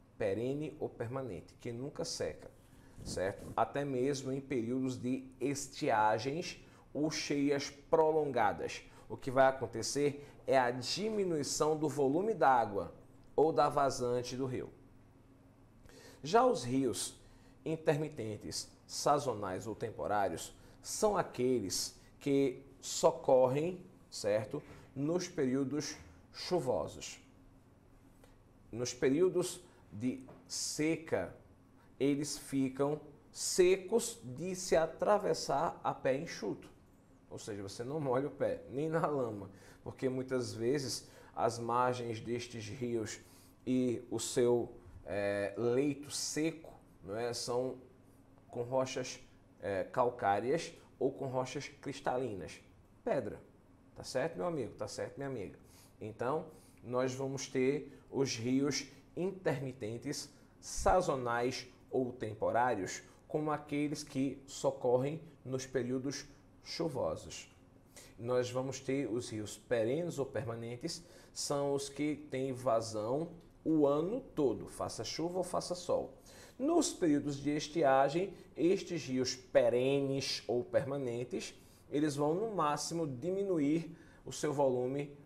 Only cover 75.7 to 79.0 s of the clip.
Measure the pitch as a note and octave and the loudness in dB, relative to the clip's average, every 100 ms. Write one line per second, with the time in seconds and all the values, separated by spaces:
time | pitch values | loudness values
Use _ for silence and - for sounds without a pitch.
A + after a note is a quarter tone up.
75.7 | F3 - C3 B2+ - - - - - C#4 | -4 0 0 -2 -10 -20 -20 -18 -4 2
76.7 | E4+ - - E3+ C#3+ D3 C3+ C#3+ D3 - | 4 2 2 2 2 0 -4 -2 -2 -2
77.7 | E3+ C#3 C3+ C#3+ E3 G3 - - - E3 | 2 6 6 4 2 -2 -6 -12 0 2
78.7 | F#3+ - E3+ | 2 -2 -6